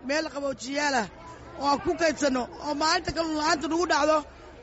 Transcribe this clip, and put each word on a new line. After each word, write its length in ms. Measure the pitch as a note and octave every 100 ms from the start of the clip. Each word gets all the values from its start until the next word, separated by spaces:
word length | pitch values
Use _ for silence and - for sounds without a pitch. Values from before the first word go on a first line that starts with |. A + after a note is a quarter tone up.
meel 220 | B3 D4 D#4
qaboojiyaal 680 | C#4+ C#4 A#3+ B3 C#4 D4 C4
ah 120 | F#3 - - - -
oo 160 | E4 C#4
aan 120 | C#4+
ku 120 | D4
kaydsanno, 500 | D#4 E4 C#4 C#4+ B3+ A#3 -
oo 140 | C#4+ D4
maalinta 360 | D#4 F4+ E4
kalluun 240 | D#4+ E4 D#4
la'aanta 300 | D4+ E4+ D4+
nagu 180 | D#4+ F4
dhacdo, 300 | D#4 D4+ D#4 D4 - - -